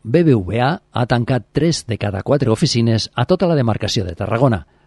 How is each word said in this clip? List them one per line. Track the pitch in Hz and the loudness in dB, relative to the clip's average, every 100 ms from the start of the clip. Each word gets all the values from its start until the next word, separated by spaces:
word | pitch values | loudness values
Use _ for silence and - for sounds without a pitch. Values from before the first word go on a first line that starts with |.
B | 110 143 | -2 2
B | 165 120 | 4 2
V | 90 110 | 0 -2
A | 127 175 - | -2 -2 -6
ha | - 123 | -4 0
tancat | 120 117 127 - | 0 0 -4 -4
tres | - 160 - - | -2 0 -2 -4
de | 104 | -4
cada | 104 95 | -4 -4
quatre | 98 143 113 | 0 0 2
oficines | 110 - 120 117 113 - - | 2 0 2 2 0 -2 -4
a | 123 | 0
tota | 180 180 | 0 2
la | 156 | 2
demarcació | 117 104 98 - | 0 -2 -4 -4
de | 90 85 | -4 -6
Tarragona, | 98 113 135 101 76 _ | -4 0 2 0 -4 _